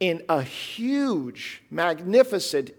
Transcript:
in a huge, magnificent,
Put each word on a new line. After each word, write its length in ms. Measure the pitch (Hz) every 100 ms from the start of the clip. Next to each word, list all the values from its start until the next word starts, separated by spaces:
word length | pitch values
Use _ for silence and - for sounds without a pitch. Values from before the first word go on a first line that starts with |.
in 240 | 185 165 -
a 140 | 156
huge, 1200 | 127 - - - 240 277 277 180 123 120 - - -
magnificent, 1000 | 156 175 160 175 226 254 196 - 147 127